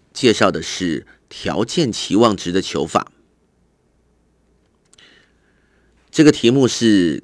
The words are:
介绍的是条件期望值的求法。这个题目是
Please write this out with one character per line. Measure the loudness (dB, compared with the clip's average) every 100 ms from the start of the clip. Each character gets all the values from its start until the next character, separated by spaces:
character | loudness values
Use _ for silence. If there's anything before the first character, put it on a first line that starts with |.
| _
介 | 0 2
绍 | 4 2
的 | 0
是 | -8 -6 -6 -6 -10 _ _
条 | -12 -8 -6 -4
件 | -2 -4
期 | -4 -2 2
望 | 2 0
值 | -4
的 | -4
求 | -4 -6 -4
法。 | -4 -6 _ _ _ _ _ _ _ _ _ _ _ _ _ _ _ _ _ _ _ _ _ _ _ _ _ _ _ _ _ _
这 | 4
个 | 4
题 | 4 2
目 | 2 0
是 | 0 2 2 2 -2